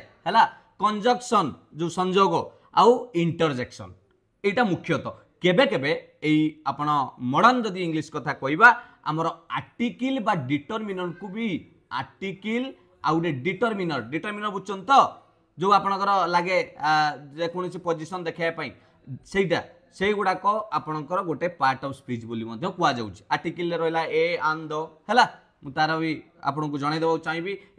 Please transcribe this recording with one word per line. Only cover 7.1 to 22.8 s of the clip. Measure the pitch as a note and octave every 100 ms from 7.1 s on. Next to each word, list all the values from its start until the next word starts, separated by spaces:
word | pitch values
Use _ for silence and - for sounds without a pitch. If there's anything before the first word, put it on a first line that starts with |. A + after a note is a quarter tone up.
| -
ମଡର୍ଣ୍ଣ | B2 D3 A3+ B3
ଯଦି | A3 F#3
ଇଂଲିଶ | E3+ D#3 -
କଥା | D3 D3+
କହିବା, | C3 C3+ D#3 A#3 - - - -
ଆମର | D#3 D#3+ - -
ଆର୍ଟିକିଲ୍ | - - - A#3 F3 C4 C4
ବା | G3+
ଡିଟରମିନରକୁ | F#3 B2+ D3 - A3 G#3+ F#3 F3 - G3
ବି, | G#3+ A3+ C3 - _ _
ଆର୍ଟିକିଲ୍ | B2+ C3 _ G3 F#3 G#3+ A#3+ C4+ - _ _
ଆଉ | D3+ E3
ଗୋଟେ | E3+
ଡିଟରମିନର, | C3 D#3 F#3 A#3 G3+ E3+ C#3
ଡିଟରମିନର | A2+ D#3+ G#3+ G#3 G#3
ବୁଝୁଛନ୍ତି | G3 G3+ F#3+ F#3+
ତ? | C4+ - - _ _ _ -
ଯୋଉ | F#3+
ଆପଣଙ୍କର | G3 G3 F#3+ G3+ G3 E3+
ଲାଗେ, | F3 F3+ F3+ - -
ଆ, | D3+ D#3 D3+ C3+ C#3+ D3
ଯେକୌଣସି | E3+ F3+ F3+ F3+
ପୋଜିସନ୍ | F3 D#3+ D#3 F#3
ଦେଖାଇବା | E3 E3+ E3 E3
ପାଇଁ, | C3+ - _ _ - B2+ -
ସେଇଟା, | G3 F3+ D#3+ - - _
ସେଇଗୁଡ଼ାକ | - G3 G3+ F#3+ F#3 G3+ G3+ -
ଆପଣଙ୍କର | D3+ D#3 D3+ C#3 F#3
ଗୋଟେ | F3+ C#3 E3+
ପାର୍ଟ | - C3+ B2+ C#3
ଅଫ୍ |
ସ୍ପିଚ୍ | C3 - A#2 A2+
ବୋଲି | A#2
ମଧ୍ୟ | A2+ A2+ F#3
କୁହାଯାଉଛି। | F3